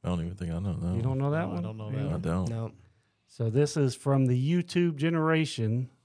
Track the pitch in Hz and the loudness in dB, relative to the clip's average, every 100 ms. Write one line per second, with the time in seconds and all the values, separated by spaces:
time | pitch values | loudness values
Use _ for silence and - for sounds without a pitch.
0 | 92 87 85 92 87 82 98 82 85 107 | -2 -2 -2 -6 -6 -4 -4 -4 -2 0
1 | 120 131 139 156 175 - - 110 107 135 | 0 0 0 -2 -2 -4 -6 -8 -6 -4
2 | 139 - 80 87 92 113 113 - - _ | -2 -2 0 0 0 -4 -6 -10 -20 _
3 | _ _ _ - 113 117 147 160 151 - | _ _ _ -4 0 2 2 2 0 0
4 | 139 139 127 123 135 175 175 180 175 147 | 0 4 4 4 2 0 0 0 0 2
5 | 160 170 160 160 151 - 110 117 127 _ | 0 2 2 2 2 0 0 0 -2 _